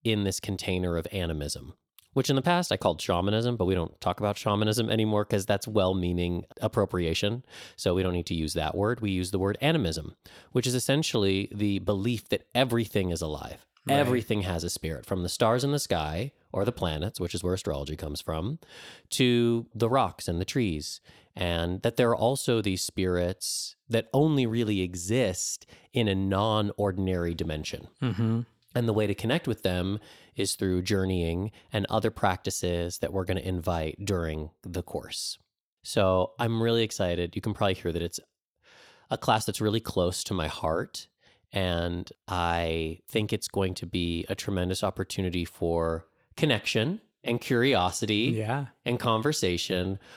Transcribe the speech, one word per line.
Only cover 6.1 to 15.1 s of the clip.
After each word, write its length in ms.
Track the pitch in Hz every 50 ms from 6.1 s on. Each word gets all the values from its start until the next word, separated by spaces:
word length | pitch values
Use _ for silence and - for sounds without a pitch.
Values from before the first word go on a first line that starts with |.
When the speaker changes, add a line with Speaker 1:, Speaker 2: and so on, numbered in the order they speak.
| 87 87 87 87 87 87 - - - -
Speaker 1:
appropriation. 840 | - 107 - 110 98 - - 90 85 80 80 - - 101 113 127 - - - - - - -
So 180 | - - 95 87
we 80 | 95
don't 120 | 92 92 87
need 120 | 87 85
to 80 | - 87
use 200 | 82 78 76 76
that 200 | 82 78 78 80
word. 260 | 92 101 110 123 117
We 100 | 110 101
use 180 | 95 90 90 90
the 80 | 101 92
word 180 | 95 98 101 -
animism, 560 | 135 147 165 160 107 85 78 80 73 73 - _ _ - - - - _
which 140 | - 127 120
is 80 | 123 123
essentially 720 | 127 - - 139 147 160 - - 117 101 98 95 95 98 -
the 260 | - 104 104 101 101 95
belief 480 | 95 104 104 98 98 120 123 107 - -
that 160 | - - - _ -
everything 560 | 120 135 123 117 117 113 107 - 104 92 90
is 100 | 85 80
alive. 440 | 85 78 76 73 - - - - - _ _ _ _
Speaker 2:
Right. 100 | - 139 143
Speaker 1:
Everything 440 | 143 - 127 120 104 - 113 104
has 220 | 95 98 90 82 82
a 60 | 87
spirit, 360 | - - - 82 80 65 -
from 160 | -